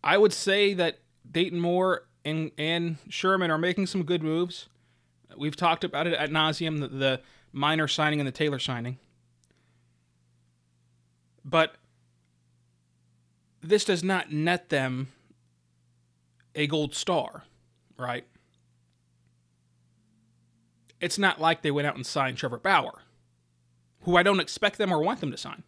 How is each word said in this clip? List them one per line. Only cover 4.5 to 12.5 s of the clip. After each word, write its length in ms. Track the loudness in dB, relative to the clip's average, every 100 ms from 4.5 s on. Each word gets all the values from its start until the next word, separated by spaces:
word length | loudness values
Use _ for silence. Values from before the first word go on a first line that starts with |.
| -6 -18 _ _ _ _ _ _ -8
We've 180 | -8 0
talked 300 | 0 2 -2
about 220 | -2 -2
it 60 |
ad 160 | 0 0
nauseum, 500 | 2 0 0 -4 -4
the, 60 | -4
the 320 | -2 0 0 -6 _ _
Minor 340 | -2 0 0 0
signing 320 | 0 0 0
and 80 | -4
the 60 |
Taylor 260 | -2 -2 -2
signing. 380 | -6 -6 -8 -10 _ _ _ _ _ _ _ _ _ _ _ _ _ _ _ _ _ _ _ _ _ _ _ _ -2
But 300 | 2 2 -2 _ _ _ _ _ _ _